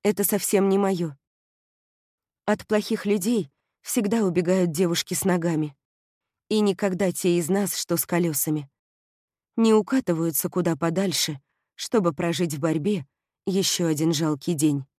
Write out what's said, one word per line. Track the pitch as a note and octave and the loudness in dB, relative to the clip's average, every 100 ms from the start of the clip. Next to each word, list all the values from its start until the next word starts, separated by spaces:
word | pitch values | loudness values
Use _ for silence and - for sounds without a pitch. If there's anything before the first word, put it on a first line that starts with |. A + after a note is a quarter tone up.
Это | G#3 G3+ | 0 0
совсем | G3+ G3+ - G3 G3 | -2 -2 2 2 4
не | G3 | 2
мое. | G3 F#3 E3+ C#3 _ _ _ _ _ _ _ _ _ _ _ _ | 2 0 -4 -8 _ _ _ _ _ _ _ _ _ _ _ _
От | - G#3+ - | -2 -2 0
плохих | G#3+ - A3 G3+ | -2 0 -4 0
людей | G#3 F#3 A#3+ D3+ _ _ _ | 0 0 -2 -2 _ _ _
всегда | - B3+ G3+ A3+ | -4 -2 0 2
убегают | G3 E3+ F3 F#3+ F3 | 2 0 2 2 2
девушки | D#3 F3+ E3+ - | 0 0 0 -4
с | F3+ | -2
ногами. | F#3+ F3+ E3+ D#3+ D3+ _ _ _ _ _ _ _ _ | 0 0 0 -2 -4 _ _ _ _ _ _ _ _
И | G#3+ | 2
никогда | G#3 F#3 G3+ F#3 G3 | 2 2 -2 0 -2
те | F3 F#3 F3 | 0 0 2
из | D#3 | 2
нас, | G3 G3+ | 0 0
что | - - E3+ | -4 -4 -4
с | |
колесами, | - E3+ F3 D3 - D3+ C#3 _ _ _ _ _ _ _ _ - | 0 0 0 -2 -2 -4 -6 _ _ _ _ _ _ _ _ 0
не | A3+ | 4
укатываются | G#3+ F#3+ C4 - E3 E3 D#3 E3+ | 4 4 -2 0 0 0 -2 -2
куда | F3+ E3+ D3+ | 0 0 0
подальше, | E3 E3 G3 D3+ - C#3 _ _ _ | 0 0 -2 -2 -4 -6 _ _ _
чтобы | - - A#3 F3 | -16 -2 0 0
прожить | D3+ E3+ C#3+ F3 | 0 -4 -2 -2
в | D3 | -2
борьбе | D#3+ D#3 F3+ G3+ C3+ _ _ _ - | -2 0 -2 -4 -6 _ _ _ -4
еще | F#3+ F#3 - E3+ | -2 0 0 0
один | D3+ D#3+ | 2 0
жалкий | D3+ D#3+ C#3+ - | 2 0 -2 -4
день. | D#3+ D#3 C#3+ C3+ | 0 0 0 -6